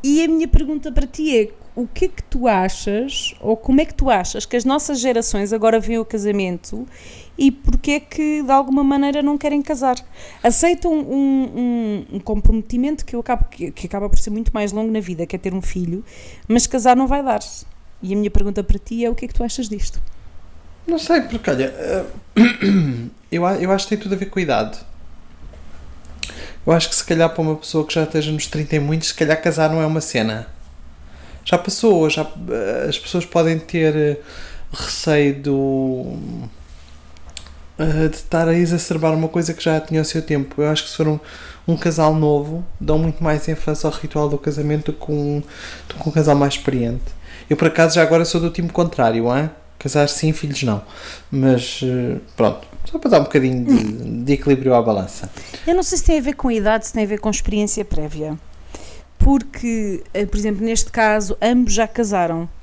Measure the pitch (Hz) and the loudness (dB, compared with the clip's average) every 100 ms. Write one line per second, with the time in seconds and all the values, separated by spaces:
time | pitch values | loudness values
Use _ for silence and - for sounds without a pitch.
0 | 269 302 330 320 330 - 285 302 302 262 | 2 2 4 2 4 4 4 -4 0 0
1 | 277 - 311 247 208 - - - 240 - | 0 -2 2 2 2 -4 -14 -8 -6 -2
2 | 370 - - 254 247 196 190 - 214 202 | -2 -2 -4 0 2 2 0 -2 -4 -2
3 | 269 - - - 208 220 - 269 320 - | -2 -4 -6 -6 -2 -2 4 4 4 2
4 | 269 208 180 214 - 240 254 277 285 277 | 2 4 0 -6 -2 0 2 0 0 0
5 | 254 233 220 202 202 220 226 226 220 233 | 0 0 0 -2 0 2 4 2 0 -2
6 | 220 220 208 202 185 175 - 214 262 - | -2 -2 -2 0 -2 -4 -8 -10 -10 -14
7 | - - - - 277 254 - - - 294 | -20 -20 -16 2 2 4 2 4 2 -2
8 | - - 302 302 262 269 269 269 277 277 | -2 -2 0 0 4 2 4 2 4 4
9 | 285 285 285 294 294 294 285 285 262 254 | 2 2 0 0 0 0 -2 0 0 0
10 | - - - - 240 - 339 349 349 311 | -6 -18 -18 0 2 4 2 2 0 0
11 | 277 269 277 269 262 - 247 240 220 208 | 0 0 2 2 0 -2 -2 -2 -2 -4
12 | - 202 - 214 - 220 - 247 277 311 | -6 -8 -4 4 6 6 0 -2 -2 -2
13 | - 233 233 240 - - 170 - 185 202 | -4 -6 -2 0 0 0 -10 -8 -8 -6
14 | 202 - - 214 226 220 208 202 226 220 | 4 4 4 -2 -2 -2 -2 -2 -2 -2
15 | 180 165 170 180 196 190 180 190 175 180 | -4 -6 -6 -4 -4 -4 -4 -4 -4 -6
16 | - - - - - 233 - 262 240 247 | -10 -18 -20 -18 0 2 2 2 4 6
17 | 269 277 269 214 - - - - - - | 4 0 0 -2 -4 -16 -16 -18 -20 -12
18 | 185 202 208 202 196 202 185 202 - 226 | -4 -2 4 4 4 0 2 0 0 -2
19 | 233 233 240 - 240 - 226 208 - - | 0 -2 -2 -2 -2 -4 -6 -2 -2 -2
20 | - - - - - - - - - 330 | -4 -6 -14 -16 -16 -18 -20 -12 -4 -4
21 | - 330 - 226 - 131 135 - - 185 | 2 0 2 -4 -2 0 -2 -4 -4 -2
22 | - - - - 240 233 202 196 147 120 | -4 -12 -2 6 6 6 2 4 2 -2
23 | 117 - - 170 175 196 185 196 - 208 | -8 -14 -6 -2 0 0 2 0 0 -4
24 | 196 190 196 196 165 110 220 - - - | -2 -4 -4 -4 0 0 0 -8 -14 -16
25 | - - - - - - - - - - | -16 -16 -18 -16 -16 -16 -14 -14 -14 -16
26 | - - - - - - - 165 - - | -16 -10 -10 -10 -14 -6 2 2 2 -2
27 | - 165 165 165 156 151 - 160 156 165 | 0 2 2 2 -2 -2 -2 -2 0 0
28 | 156 160 151 151 - 156 151 156 143 160 | 0 0 -2 -4 -4 -4 0 0 0 -2
29 | - - 156 156 170 151 156 160 156 156 | -2 0 2 2 2 2 2 2 0 0
30 | - 123 110 110 117 - - - - - | 0 0 0 -4 -10 -16 -18 -18 -18 -18
31 | - - - - - 180 - - 226 180 | -20 -20 -18 -14 0 0 2 2 4 4
32 | 156 156 151 - - 117 98 123 139 - | 4 0 -4 -6 -6 -4 -2 -2 -2 -4
33 | - 180 165 170 165 160 160 170 156 151 | -4 -6 0 2 2 0 -4 0 2 2
34 | 147 143 - - - - - - - - | 0 -2 -8 -16 -14 -12 -10 -8 -6 -4
35 | 165 151 147 139 143 139 135 135 131 127 | 2 4 4 2 -2 0 0 0 0 -4
36 | 123 117 107 117 117 - - - - - | -6 -10 -10 -10 -12 -14 -20 -20 -20 -20
37 | - - - - - - - - 160 151 | -20 -18 -16 -16 -16 -20 -18 -2 0 2
38 | 156 - - 165 165 170 170 170 - 160 | 0 -2 -2 0 2 2 2 2 0 0
39 | 160 156 160 170 160 160 165 156 156 160 | 2 2 0 -2 -2 -2 0 0 0 -2
40 | 156 160 156 151 135 - 151 156 - - | 0 -4 -2 -2 -2 -2 0 0 -4 -2
41 | 156 151 - - - - - 170 175 156 | 0 0 -6 -18 -18 -8 -2 0 0 4
42 | 156 156 151 147 147 165 175 - - 156 | 4 4 4 2 0 -6 -6 -4 0 2
43 | 160 156 160 151 156 151 - 151 156 - | 2 0 0 0 0 -2 0 0 -2 -4
44 | 156 151 151 143 - 143 147 151 151 143 | -4 -2 0 0 -2 -2 -2 -2 -2 -6
45 | - 147 147 147 147 - - - - - | -4 -2 -2 -4 -6 -14 -16 -16 -14 -6
46 | 160 160 151 143 143 - - 131 117 117 | 0 2 4 6 4 0 -2 0 -2 -2
47 | - - - - - 151 165 - 165 156 | -6 -8 -14 -18 -4 2 2 4 4 6
48 | 214 165 165 170 165 165 170 - 170 - | 4 4 4 0 -2 -2 -4 0 0 2
49 | 117 117 117 127 156 - - - 139 147 | 2 2 0 0 -2 -6 -20 -10 -2 2
50 | 147 - 156 156 147 139 127 104 - - | 2 2 0 0 -4 -2 -2 -2 -4 -16
51 | - - - 139 135 127 127 - 127 127 | -16 -16 -6 2 4 4 0 -4 -2 -2
52 | 123 - - - 214 - - - - 320 | -2 -6 -10 2 2 2 -12 -6 -4 -2
53 | 254 180 143 147 131 127 123 117 107 110 | 4 4 6 2 2 0 4 4 4 -4
54 | 117 117 127 139 143 135 131 123 113 101 | -6 -6 0 0 4 2 6 4 4 0
55 | 90 - - - - - 311 359 349 359 | -2 -10 -12 -14 -16 -6 0 2 2 0
56 | - 311 262 294 262 226 202 220 214 226 | 2 2 0 -2 0 2 2 0 -2 -2
57 | 202 208 220 202 - 208 208 - 202 - | -2 -2 -2 -2 -2 0 -2 -2 -2 -2
58 | 151 151 151 151 - - - - - - | -2 -6 -8 -8 -12 -20 -18 -16 -16 -18
59 | - - 269 277 - - 233 226 208 185 | -20 4 6 6 2 -6 -4 -2 -2 -4
60 | - 190 202 208 214 202 226 226 - - | -6 -4 -2 0 0 -2 0 0 0 2
61 | 220 214 190 - 220 247 233 208 220 - | 2 2 0 0 2 4 4 2 2 0
62 | 220 196 170 165 170 - | 0 2 0 -2 -6 -10